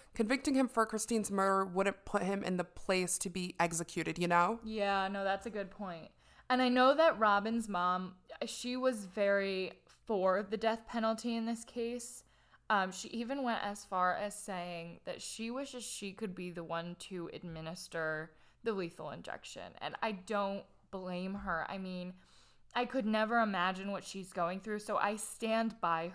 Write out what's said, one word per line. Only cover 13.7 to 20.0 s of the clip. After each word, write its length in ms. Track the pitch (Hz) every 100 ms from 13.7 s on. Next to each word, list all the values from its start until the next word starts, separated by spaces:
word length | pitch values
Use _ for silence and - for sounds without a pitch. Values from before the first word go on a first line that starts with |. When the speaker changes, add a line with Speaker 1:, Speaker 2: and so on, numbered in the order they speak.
| 202
Speaker 2:
far 320 | - 185 180 -
as 200 | 208 -
saying 640 | - 185 175 170 170 170 -
that 160 | -
she 260 | - - 226
wishes 340 | 254 277 247
she 280 | 226 - 196
could 240 | 190 214 185
be 160 | 180
the 120 | 175
one 340 | 160 165 170 175
to 320 | - 185 170
administer 1000 | - 175 160 160 170 - 165 156 156 160 - - _
the 100 | 233
lethal 380 | 196 170 - 156
injection. 600 | - - - - - 90 -
And 140 | 151 -